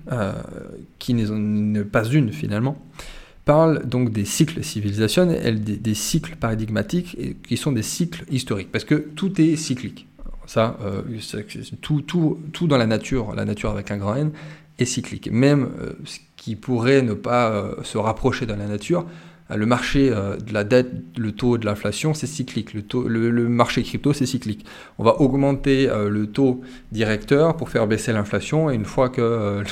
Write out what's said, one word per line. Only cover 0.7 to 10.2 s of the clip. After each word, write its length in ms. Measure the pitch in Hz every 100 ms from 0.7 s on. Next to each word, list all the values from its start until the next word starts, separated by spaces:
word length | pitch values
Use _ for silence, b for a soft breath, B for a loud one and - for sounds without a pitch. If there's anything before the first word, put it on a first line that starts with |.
| - - -
qui 160 | -
n'est, 160 | 117 107
n'est 540 | 107 107 104 107 107
pas 200 | 104 117
une 280 | 110 151 113
finalement, 440 | - 104 104 131 147 - B B B B B
parle 420 | - 151 165 147 120
donc 240 | 123 123
des 140 | 104
cycles 400 | 98 - 156 -
civilisationnels, 1000 | - 107 104 104 107 180 180 160 120 107
des, 140 | 107 98
des 180 | 113
cycles 420 | 107 - 160 - -
paradigmatiques, 800 | 113 110 110 104 104 175 175 -
et 180 | 131 - -
qui 100 | 117
sont 160 | 151
des 100 | 113
cycles 420 | - - 170 - -
historiques, 420 | 131 127 101 87
parce 120 | 110
que 100 | -
tout 460 | 151 - - 190 -
est 160 | 160 156
cyclique. 500 | - 127 - - - -